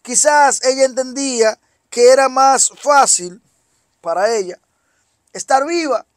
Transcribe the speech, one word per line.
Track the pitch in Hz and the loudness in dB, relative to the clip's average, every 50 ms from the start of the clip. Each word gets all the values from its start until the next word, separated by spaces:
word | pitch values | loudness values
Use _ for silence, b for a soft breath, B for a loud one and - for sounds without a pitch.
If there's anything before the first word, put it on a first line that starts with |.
Quizás | _ - - - - 302 294 294 285 269 - - - | _ -4 -4 0 0 2 2 4 2 2 0 0 -2
ella | 262 262 269 269 | -2 0 0 -2
entendía | 269 240 254 262 254 247 269 277 269 254 233 220 220 - _ _ _ _ _ _ _ | -2 -2 -6 -8 -6 -6 -6 -6 -6 -2 0 0 0 -2 _ _ _ _ _ _ _
que | - 233 240 247 | -2 4 4 6
era | 262 269 269 | 6 4 2
más | 269 254 262 269 269 269 247 - - 196 - | 0 0 2 2 2 2 2 0 -2 -4 -6
fácil | - 277 294 277 254 - - - 175 175 - - _ _ _ _ _ _ _ _ _ _ _ _ | -2 2 2 2 4 2 0 -4 -4 -12 -16 -18 _ _ _ _ _ _ _ _ _ _ _ _
para | _ 170 165 175 196 220 233 | _ -6 -4 -2 -2 -2 -2
ella | 220 190 175 175 _ _ _ _ _ _ _ _ _ _ _ _ _ _ _ | -2 -6 -8 -12 _ _ _ _ _ _ _ _ _ _ _ _ _ _ _
estar | _ 190 - - 269 269 277 | _ -16 -4 -2 -2 -2 0
viva | 311 339 349 320 285 247 208 - _ _ | -2 -4 -4 -4 -4 -6 -6 -6 _ _